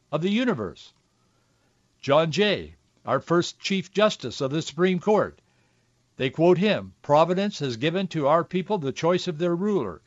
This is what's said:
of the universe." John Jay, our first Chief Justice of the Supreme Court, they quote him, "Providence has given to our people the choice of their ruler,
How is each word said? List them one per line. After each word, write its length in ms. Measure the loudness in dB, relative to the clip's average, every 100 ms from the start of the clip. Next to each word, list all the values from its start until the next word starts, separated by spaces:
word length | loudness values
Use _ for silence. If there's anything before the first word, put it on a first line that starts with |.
| _
of 120 | -4
the 100 | 0
universe." 640 | 0 0 -2 -4 -10 -20 _ _ _ _ _ _ _ _ _ _ _
John 320 | 2 2 2
Jay, 440 | 2 0 0 -6 -16 _ _ -2
our 140 | -2
first 400 | 2 0 0 -4
Chief 320 | -4 -4 -2
Justice 480 | 0 0 0 -8 -4
of 120 | -4
the 100 | -4
Supreme 380 | -6 0 0 2
Court, 420 | 2 2 0 -6 _ _ _ _ _ _ _ -6
they 140 | -4
quote 260 | 2 4 4
him, 360 | 2 0 -4 -10
"Providence 580 | 2 4 4 0 -2 -4
has 180 | -6 -2
given 300 | -2 -2 -4
to 200 | -2 2
our 160 | 2
people 360 | 0 -4 -4 -4
the 120 | -4
choice 360 | -2 0 0 -2
of 100 | -4
their 180 | -2 -2
ruler, 460 | -2 -2 -4 -8